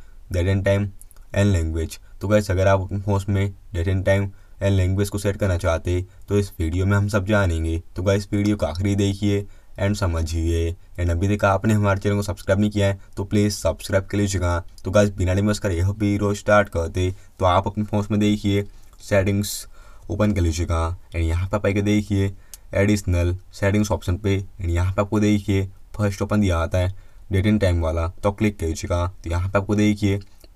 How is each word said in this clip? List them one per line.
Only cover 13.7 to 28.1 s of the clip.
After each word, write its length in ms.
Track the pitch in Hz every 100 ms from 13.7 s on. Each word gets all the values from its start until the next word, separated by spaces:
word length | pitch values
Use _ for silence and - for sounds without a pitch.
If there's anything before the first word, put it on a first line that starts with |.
| 78 - 98 98
कर 120 | 104
लीजिएगा। 400 | 101 95 87 87 - -
तो 60 | -
गाइस, 240 | 98 104 98
बिना 180 | 90
टाइम 140 | 95 104
वेस्ट 140 | 104
करे 140 | 104 85
यह 140 | 92
वीडियो 440 | 107 104 101 104
स्टार्ट 340 | 101 - 104 101
करते, 420 | - 85 92 92 95 - -
तो 60 |
आप 220 | 92 90 101
अपने 180 | 101
फोन 220 | 104 104 101
में 100 | 107
देखिए, 460 | 104 104 104 98 98 - - - -
सेटिंग्स 580 | 101 98 101 101 - - - - - -
ओपन 220 | 101 107
कर 80 | 95
लीजिएगा 380 | 85 80 85 82 82 90 -
and 160 | 85
यहाँ 240 | 82 82 95
पे 80 | 104
आप 80 | 101
आके 160 | 98
देखिए 480 | 101 104 104 98 98 - - - -
एडिशनल 600 | 92 101 104 95 87 90 92 -
सेटिंग्स 380 | - 101 104 104
ऑप्शन 240 | 87 - 90
पे 220 | 101 98
and 280 | 95 - 90
यहाँ 240 | 85 90
पे 80 | 95
आपको 180 | 101 107
देखिए 440 | 104 104 101 98 95 - - -
फर्स्ट 260 | 104 98
ओपन 180 | 101 107
दिया 180 | 101 85
आता 200 | 82 92
है 160 | 92 95 - - -
date 140 | 95 107
and 160 | 107
time 180 | 95 87
वाला, 240 | 80 82
तो 240 | 82